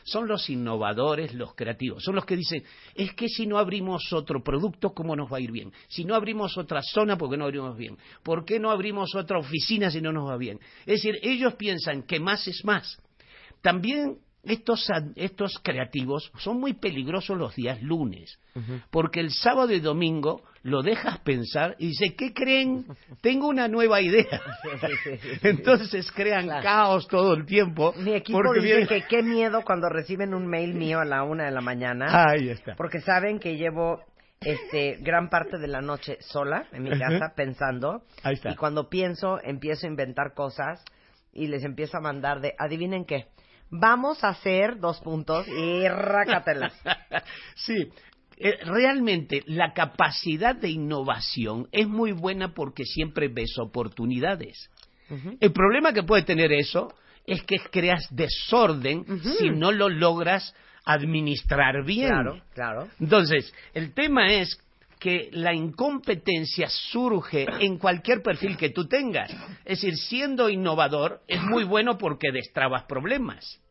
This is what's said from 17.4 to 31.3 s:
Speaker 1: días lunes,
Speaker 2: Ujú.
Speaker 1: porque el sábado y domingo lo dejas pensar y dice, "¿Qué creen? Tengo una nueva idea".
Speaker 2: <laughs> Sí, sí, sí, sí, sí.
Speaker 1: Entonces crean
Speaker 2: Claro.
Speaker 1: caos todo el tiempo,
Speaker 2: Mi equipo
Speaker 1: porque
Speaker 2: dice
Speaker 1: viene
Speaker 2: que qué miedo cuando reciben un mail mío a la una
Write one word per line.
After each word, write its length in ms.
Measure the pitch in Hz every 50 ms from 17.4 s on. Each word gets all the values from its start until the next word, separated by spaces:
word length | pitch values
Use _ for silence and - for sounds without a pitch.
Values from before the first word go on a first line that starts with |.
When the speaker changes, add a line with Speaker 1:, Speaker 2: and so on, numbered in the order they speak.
| 156 107 -
Speaker 1:
días 260 | - 117 120 131 113 117
lunes, 560 | 147 165 160 147 110 90 90 82 - - _ _ _ -
Speaker 2:
Ujú. 240 | 127 113 113 127 123 - _
Speaker 1:
porque 280 | - 160 160 160 - 170
el 120 | 165 156
sábado 420 | 135 - - 233 254 262 254 240 208
y 60 | 180
domingo 600 | 151 156 147 165 175 160 160 156 143 151 175 - - - - _ -
lo 200 | 127 139 135 131
dejas 360 | 190 233 - - - 180 -
pensar 560 | - 147 135 123 117 - - 151 156 175 - -
y 80 | 165 170
dice, 280 | 143 131 202 185 -
"¿Qué 180 | - 247 262 -
creen? 520 | - 269 262 262 269 262 262 254 254 254 - 139 - _ - 131 -
Tengo 260 | - 233 262 269 285 294
una 200 | 285 254 240 226
nueva 320 | 214 233 233 226 214 202
idea". 240 | 196 170 185 226 214
Speaker 2:
<laughs> 360 | - - - - - - -
Sí, 80 | - 151 143 127
sí, 80 | - 156 143 - -
sí, 140 | 147 135 120
sí, 120 | - - -
sí. 40 | 165 -
Speaker 1:
Entonces 680 | 208 196 185 - 247 262 214 220 196 - 190 180 - -
crean 320 | 202 202 208 208 190 180
Speaker 2:
Claro. 180 | 175 151 147 196
Speaker 1:
caos 440 | 202 208 214 214 196 190 180 143 -
todo 260 | 190 180 185 196 170
el 120 | 156 156
tiempo, 480 | 143 190 208 202 175 160 160 151 170 175 175
Speaker 2:
Mi 160 | 185 208 214
equipo 260 | 196 208 - 226 185
Speaker 1:
porque 200 | 202 254 247 226
Speaker 2:
dice 140 | 185 214 214 226
Speaker 1:
viene 100 | 208 -
Speaker 2:
que 140 | 214 196 - -
qué 140 | 226 233 233
miedo 400 | 233 233 226 226 226 208 226 -
cuando 240 | - 190 175 170 170
reciben 440 | 165 165 151 - 190 180 202 196 190
un 140 | 185 185 175
mail 260 | 170 165 170 175 175
mío 240 | 170 165 156 160 160
a 60 | 156
la 180 | 147 139 135 139
una 220 | 147